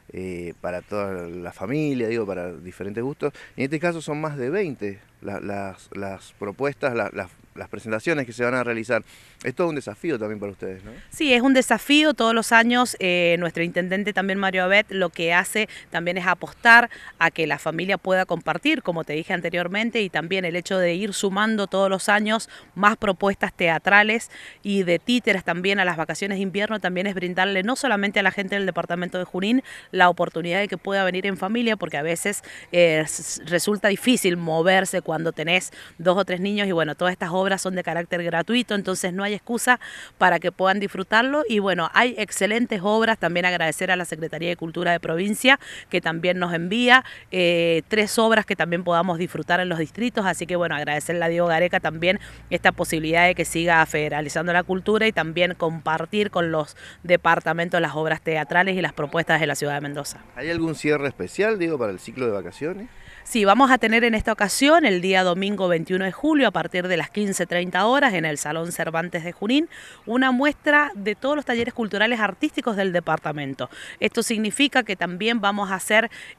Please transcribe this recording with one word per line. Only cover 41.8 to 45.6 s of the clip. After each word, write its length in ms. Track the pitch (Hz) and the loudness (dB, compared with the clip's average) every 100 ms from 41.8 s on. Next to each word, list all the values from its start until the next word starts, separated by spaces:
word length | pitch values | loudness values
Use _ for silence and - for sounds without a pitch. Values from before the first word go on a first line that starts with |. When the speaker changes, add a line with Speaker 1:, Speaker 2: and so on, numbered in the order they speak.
| 160 | 0
Speaker 2:
hay 220 | 196 247 220 | 2 2 0
excelentes 640 | 202 - 196 226 247 208 | -6 -2 0 0 0 0
obras, 340 | 196 220 226 226 | 2 2 2 2
también 280 | 170 175 180 | 0 0 0
agradecer 460 | 175 160 - 185 | 2 0 0 0
a 40 | 180 | 0
la 80 | |
Secretaría 460 | 170 160 160 156 175 | -2 -8 -8 -6 -6
de 80 | 170 | -4
Cultura 340 | 165 170 175 | -6 -2 0
de 80 | 170 | 0
Provincia, 580 | 165 165 202 214 254 277 | 0 -2 -2 0 4 2